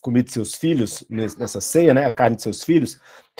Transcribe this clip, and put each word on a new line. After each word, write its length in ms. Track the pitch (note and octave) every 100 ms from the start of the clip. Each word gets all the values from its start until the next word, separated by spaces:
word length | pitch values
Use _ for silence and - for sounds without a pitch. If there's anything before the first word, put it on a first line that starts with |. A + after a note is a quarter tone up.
comido 300 | - B2 B2
seus 240 | B2 G#2
filhos 500 | - D#3+ D#3 G#2 - -
nes-, 280 | A2 G#2+ -
nessa 240 | A#2 G2+
ceia, 320 | - D#3+ E3+
né, 140 | C3 C#3
a 80 |
carne 220 | A2+ A#2+ A2+
de 60 |
seus 200 | A2+ G2+
filhos, 380 | - E3 B2 - _ - _ -